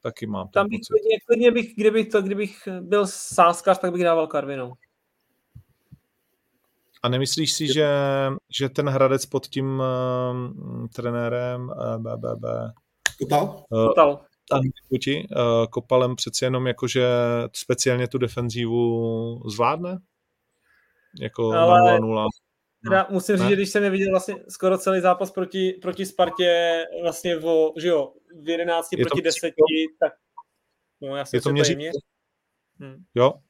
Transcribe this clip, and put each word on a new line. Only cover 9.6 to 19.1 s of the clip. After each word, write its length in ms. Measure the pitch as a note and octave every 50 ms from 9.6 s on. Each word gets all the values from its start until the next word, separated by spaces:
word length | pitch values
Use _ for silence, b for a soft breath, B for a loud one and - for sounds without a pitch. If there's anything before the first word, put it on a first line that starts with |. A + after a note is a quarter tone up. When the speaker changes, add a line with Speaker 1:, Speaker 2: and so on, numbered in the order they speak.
| C3+ C3+ C3+ C3
Speaker 1:
ehm, 1040 | C3 C3 B2+ B2+ B2+ B2+ B2+ B2+ B2+ B2+ B2 B2+ B2 B2 - - - B2 A#2+ A#2+ A#2+ A2+ -
trenérem, 760 | - A#2+ A#2+ A#2+ A#2+ A#2+ A#2 A#2+ B2 B2 B2 B2 B2 B2 B2 - - A#2 A#2 A2+
eh, 40 | A2+
B 180 | A2+ A2+ A#2
B 200 | - - A#1 A#1
B? 360 | A1+ - A#1 A1+ A#1 A#1 A2+ A2+ _ _ _ _ _ _ - - _
Speaker 3:
Kotal? 460 | C3+ - D3 D3 E3+ G3 - - - _
Speaker 1:
Eh, 140 | A#2 A2+ A2+ A2+
Speaker 2:
Kotal. 320 | - F3+ D#3+ C#3+ C#3+ C#3 - _ _ _ _ -
Speaker 1:
a 40 | C3 C#3 C3 - - - _ _
Kuti, 380 | C3 B2+ - C3+ C#3 - - -
eh, 340 | - - A#2+ A#2+ A#2 A#2 A#2 A2
Kopalem 460 | - B2+ A2+ _ C3 B2+ B2+ B2 B2+
přeci 280 | - - B2 - - -
jenom 220 | B2+ C3 B2+ B2+
jakože 400 | B2+ A#2 - - B2 - C3+ B2 B2 B2 A#2+ A#2+ A#2+ A#2+ A#2 A#2+ A#2 _
speciálně 520 | - - - B2+ - - C3+ B2 B2 B2+ A#2+
tu 100 | - C3
defenzívu 1200 | B2 A2+ - B2+ A#2+ A#2+ A2 A#2+ A#2+ A2+ A#2 A#2+ A#2+ A#2 A#2 A#2 A#2 A2+